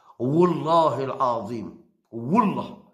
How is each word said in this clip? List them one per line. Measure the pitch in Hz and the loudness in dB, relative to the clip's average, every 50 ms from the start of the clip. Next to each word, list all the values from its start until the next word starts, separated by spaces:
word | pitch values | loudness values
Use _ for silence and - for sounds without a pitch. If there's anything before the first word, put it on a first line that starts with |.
| _ _ - _ | _ _ -10 _
والله | 117 131 143 165 175 175 165 147 139 156 165 170 160 151 123 127 135 | -2 0 4 4 4 4 2 0 0 2 4 4 4 4 2 0 -4
العظيم، | 131 - - 139 123 120 113 98 101 123 113 98 85 - - - _ _ _ _ _ | -6 -4 -2 -2 0 0 -2 -4 -6 -8 -8 -8 -10 -14 -18 -20 _ _ _ _ _
والله | - 117 117 127 170 233 226 196 151 123 104 - - - - _ | -12 -10 -4 0 2 2 2 2 0 -4 -8 -10 -12 -18 -20 _